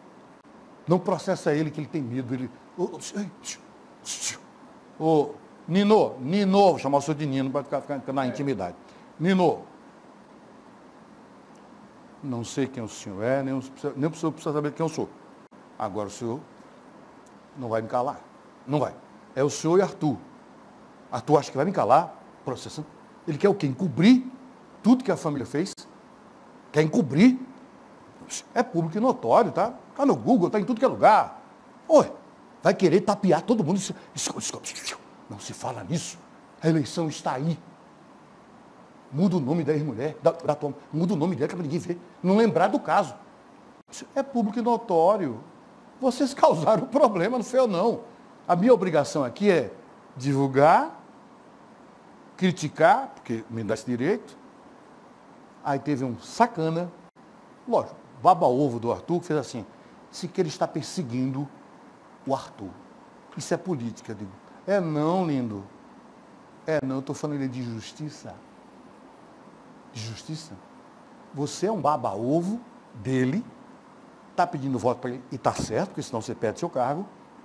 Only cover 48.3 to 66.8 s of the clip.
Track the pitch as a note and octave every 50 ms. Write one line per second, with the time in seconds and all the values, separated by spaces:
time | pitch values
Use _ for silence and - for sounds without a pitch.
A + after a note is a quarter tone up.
48.3 | - - - - F3 E3+ F#3+ B3+ B3 F#3 F#3 F#3 D#3 D3+ C#3 - - D#3 C3+ A#2+
49.3 | A#2+ - G3 G#3 F3+ D#3 A#2 G2 - - - - - - - - - C3 B2 C#3+
50.3 | C#3 C3+ C#3 C3+ C3 C3+ C#3+ D#3+ F#3 A#3 D4 D#4+ - - - - - - - -
51.3 | - - - - - - - - - - - - - - - - - - - -
52.3 | - - F3+ F#3 - - D3+ C#3+ - - D#3 E3+ G#3 B3+ C4+ - - - - -
53.3 | A#2 A2+ A2 - A2+ A2+ A2 G2 A2+ - - B2+ B2 A#2 B2+ E3 A3 A#3 - -
54.3 | - - - - - - - - - - - - - - - - - - - -
55.3 | - - - - - - - D3 C#3+ C3+ - D3+ D3 A#2+ C3+ B2+ A2+ - - -
56.3 | - - A#3 B3 - E3 D#3+ D#3+ D#3+ E3 F3+ F3 - - - - _ - - -
57.3 | - - - - - - - B3+ A#3 E3 - - - - - - - - - E3+
58.3 | F#3 E3 E3+ C3 B2 C3 D3 C3+ A#2 A#2 A2 A#2 G#2 F2+ - - E3+ F3 - -
59.3 | D3+ D3+ B2 - - A#2+ F#2 - - - - - - - - - - - - E3+
60.3 | - F#3+ F#3 D#3 - - E3+ E3+ - E3 - - - F#3 D3+ A#2+ A#2 B2+ C3 C3+
61.3 | C3 C#3 D3 C#3 - - - - - - - - - - - - - - - C3
62.3 | C3+ C3 - - - - G#2 F#2 F2+ - - - - - - - - - - -
63.3 | - E3+ - - F3 E3 E3+ F#3 E3+ B2 A#2 A#2 G2 - - - A2 G2+ G#2+ F#2+
64.3 | G2 - - - - - - - G3 G3+ F3 D#3+ D3+ D3 D3+ D#3+ F3 F#3+ F#3 E3
65.3 | C#3+ C3 B2 A2+ G#2 G2 G2 - - - - - - - - - - - - -
66.3 | - - - - - - - D#3+ D#3+ D3